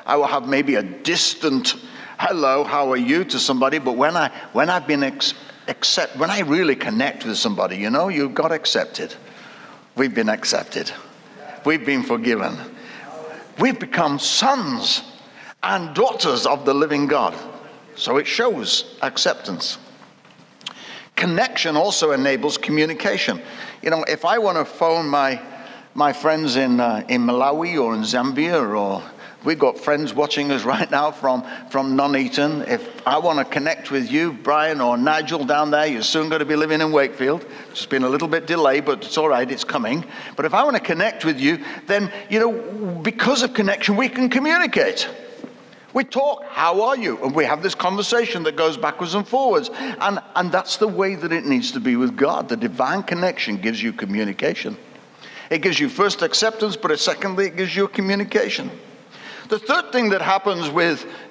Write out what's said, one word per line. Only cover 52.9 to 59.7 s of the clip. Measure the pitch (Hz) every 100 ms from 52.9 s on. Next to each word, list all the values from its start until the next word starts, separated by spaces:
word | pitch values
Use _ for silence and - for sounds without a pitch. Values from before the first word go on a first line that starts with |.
| 185
connection | 196 170 180 - - 101
gives | 107 113
you | 113
communication. | - 98 104 107 95 147 - - 104 - - - - - - -
It | 160
gives | 185 160
you | 143
first | - 202 -
acceptance, | 165 - 220 220 214 185
but | 160
it, | 147
secondly, | - 151 196 185 196
it | 165
gives | 185
you | 165 196
a |
communication. | - 190 202 202 214 - - - - - - - - - - -
The | 214
third | -